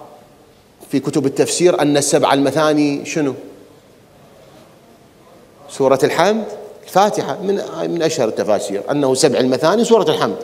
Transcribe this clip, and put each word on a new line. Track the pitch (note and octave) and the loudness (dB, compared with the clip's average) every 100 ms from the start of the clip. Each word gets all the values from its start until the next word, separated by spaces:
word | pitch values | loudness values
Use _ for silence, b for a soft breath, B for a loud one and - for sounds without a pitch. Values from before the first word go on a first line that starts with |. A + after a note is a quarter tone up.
| - - - - - _ _ _ - | -20 -20 -20 -20 -20 _ _ _ -6
في | C#3 | -4
كتب | D3 D3+ C3+ | -2 -2 -2
التفسير | C3+ C#3 - F3 D#3 | 0 -2 2 2 2
أن | D3 C#3+ | 2 2
السبع | C3+ D#3 B2 | 2 2 2
المثاني | C#3 C#3 D#3 D#3 D3+ D3 C#3+ - | 2 2 2 2 2 0 -2 -6
شنو؟ | E3 C#3+ A#2+ - - - - _ _ _ - - - - - - - _ - - _ - - - - - | -4 -4 -4 -14 -20 -20 -20 _ _ _ -20 -20 -20 -20 -20 -20 -20 _ -20 -20 _ -20 -20 -20 -20 -14
سورة | - C3+ C3+ | -2 2 4
الحمد، | C3+ - F3+ A3 G#3+ - - - | 2 2 2 0 -4 -12 -16 -20
الفاتحة، | - F3+ G#3 - C#3+ C3+ | -2 2 2 0 -6 -6
من، | F#3 G3 - - E3 | -4 -4 -4 -6 -6
من | E3+ | -2
أشهر | D#3+ - A2 | -2 0 -2
التفاسير | A2 G2 G#2 - G2 - | -2 0 0 -2 -6 -4
أنه | C#3+ C3+ | -2 0
سبع | C3 D3+ A#2+ | 2 2 2
المثاني | B2+ B2+ D#3+ G#3 A#3 | 0 2 2 2 4
سورة | A3+ E3 | 4 2
الحمد. | C3+ C3 - | 0 -2 -4